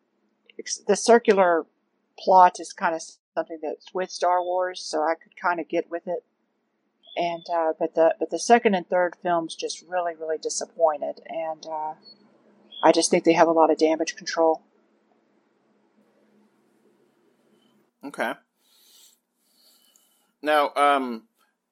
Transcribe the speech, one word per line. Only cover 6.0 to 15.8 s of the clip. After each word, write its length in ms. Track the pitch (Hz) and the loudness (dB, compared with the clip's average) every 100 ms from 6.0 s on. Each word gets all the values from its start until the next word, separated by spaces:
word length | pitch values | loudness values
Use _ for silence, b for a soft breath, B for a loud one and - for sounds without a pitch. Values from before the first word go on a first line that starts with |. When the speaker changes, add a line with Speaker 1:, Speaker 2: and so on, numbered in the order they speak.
| 185 | -8
Speaker 1:
it. 160 | 170 _ _ _ _ _ _ _ _ _ - | -10 _ _ _ _ _ _ _ _ _ -6
And, 300 | 170 170 170 | -6 -6 -6
uh, 220 | 170 160 - | -2 -2 -2
but 160 | 165 | -4
the, 200 | - 160 - | 2 2 2
but 80 | 160 | -6
the 100 | 170 | -4
second 360 | - 233 233 | 2 2 2
and 120 | 185 165 | -2 -2
third 300 | 180 180 - | -2 -2 -2
films 320 | 180 170 165 | -2 -2 -4
just 280 | - 151 - 160 | -10 -12 -12 -8
really, 260 | 180 175 | -6 -6
really 220 | 160 160 156 | -6 -6 -6
disappointed, 840 | 156 - - - 160 147 143 - - | -6 -8 -10 0 0 0 -6 -8 -10
and, 400 | 165 160 156 160 | -8 -8 -8 -10
uh, 280 | 160 156 160 - _ _ _ _ _ _ - | -8 -8 -10 -20 _ _ _ _ _ _ -2
I 120 | 160 | 2
just 180 | 165 160 | 2 2
think 140 | 180 | 0
they 80 | 165 | 2
have 160 | 165 165 | 4 4
a 40 | |
lot 200 | 160 156 | 4 4
of 60 | 156 | 4
damage 360 | 156 160 165 | 2 0 -4
control. 480 | - 175 - 160 156 _ _ _ _ _ _ _ _ _ _ _ _ | -8 -10 0 0 0 _ _ _ _ _ _ _ _ _ _ _ _